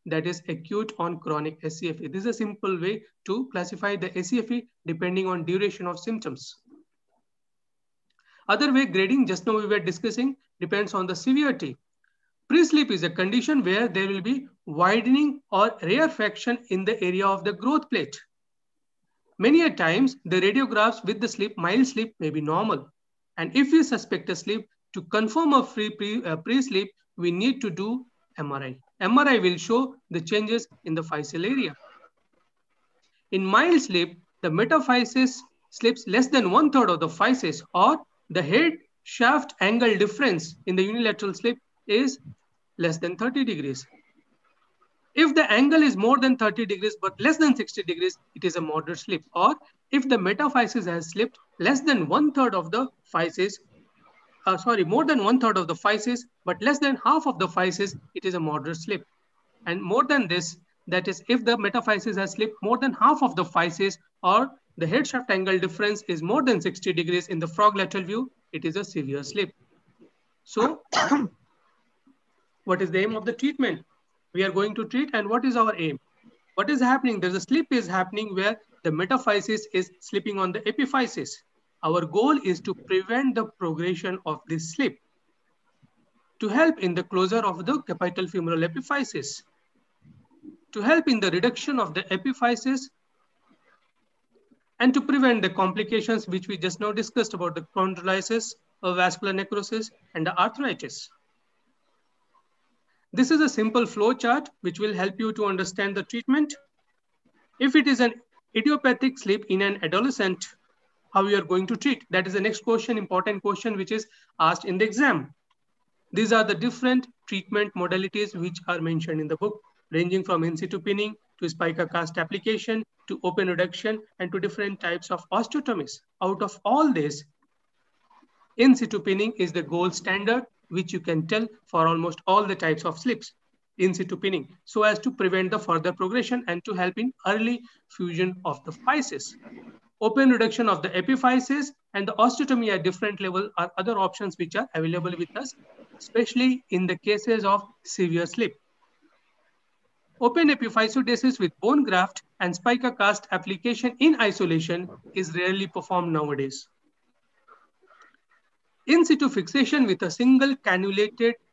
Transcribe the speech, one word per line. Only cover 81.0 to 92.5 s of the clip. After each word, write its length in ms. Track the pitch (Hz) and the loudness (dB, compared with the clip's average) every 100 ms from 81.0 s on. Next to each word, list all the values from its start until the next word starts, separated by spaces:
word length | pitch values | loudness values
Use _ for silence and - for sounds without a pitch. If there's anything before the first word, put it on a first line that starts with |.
| 240 - 131 - _ _ _ _ | -2 -4 -10 -12 _ _ _ _
Our 220 | 160 175 165 | -2 0 0
goal 320 | 202 262 294 | 2 4 2
is 160 | 190 165 | 0 -2
to 140 | 196 - | -4 -10
prevent 580 | - 190 190 240 269 | -2 -2 0 -2 0
the 120 | 226 220 | -2 -4
progression 760 | - 175 160 175 180 185 190 160 | -6 -6 -2 -4 -4 -6 -6 -6
of 140 | 151 - | -8 -6
this 280 | 160 160 - | -8 -6 -2
slip, 240 | 254 - _ _ _ _ _ _ _ _ _ _ _ _ _ _ | -2 -4 _ _ _ _ _ _ _ _ _ _ _ _ _ _
to 60 | 214 | -2
help 300 | 233 330 320 | 4 4 2
in 140 | 185 | -2
the 100 | 175 | -2
closure 360 | 180 185 185 226 | -2 0 0 2
of 260 | 202 170 185 | 0 -2 -2
the 160 | 294 | -4
capital 460 | - 175 180 180 180 | -4 -4 -4 -2 -4
femoral 320 | 185 165 165 | -4 -2 0
epiphysis, 840 | 170 165 - 285 269 165 127 - - _ _ _ _ _ _ - _ _ - - _ | -2 -4 -4 -4 -4 -6 -10 -12 -18 _ _ _ _ _ _ -20 _ _ -20 -20 _
to 80 | 220 | -2
help 260 | 214 320 320 | 4 4 4
in 120 | 226 | 2
the 120 | 190 | 2
reduction 480 | 175 240 233 - 262 | 2 0 0 -4 -2
of 160 | 185 160 | -2 -4
the 80 | |
epiphysis, 760 | 196 190 262 262 240 | -4 -2 -2 0 0